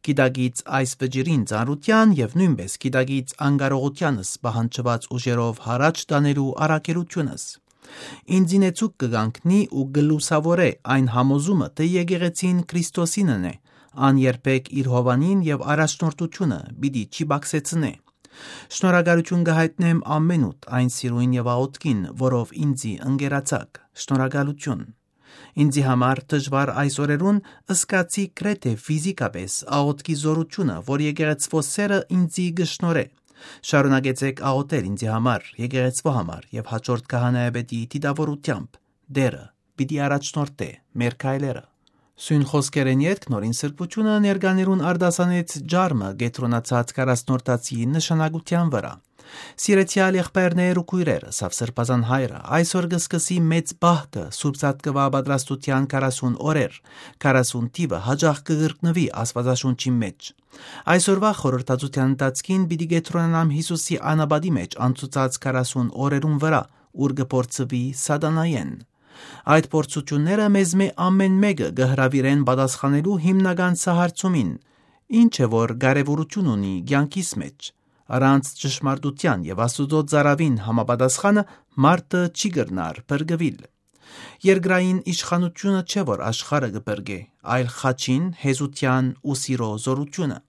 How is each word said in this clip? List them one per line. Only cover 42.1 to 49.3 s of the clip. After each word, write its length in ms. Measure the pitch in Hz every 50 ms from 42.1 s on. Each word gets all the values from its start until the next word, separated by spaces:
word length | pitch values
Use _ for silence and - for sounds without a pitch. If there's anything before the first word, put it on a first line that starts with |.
| _
Սույն 300 | _ - - 160 147 139 139
խոսքերեն 520 | 151 143 135 - - 151 135 131 131 135 143
ետք 220 | 175 202 196 - -
նորին 220 | 123 104 104 113 120
սրբությունը 600 | - - 143 143 - 175 170 - 220 214 214 214 208 208
ներկաներուն 540 | 202 196 196 196 185 190 185 190 190 190 185 147 175
արտասանեց 640 | 180 170 185 175 170 - 180 175 180 180 170 - - 147 135 156
ջարմը 380 | 170 180 190 180 147 110 98 98 98
կետրոնացած 760 | 98 117 120 - - 127 117 120 117 113 - 127 120 120 - -
կարասնորդացի 800 | - 127 127 127 120 - - 131 123 - - 123 120 - - 131 117 117 123 147
նշանակության 800 | 160 151 - 170 160 156 156 160 160 - - 175 170 170 160 135
վրա։ 200 | 104 - 60 - - _ _ _ _ - -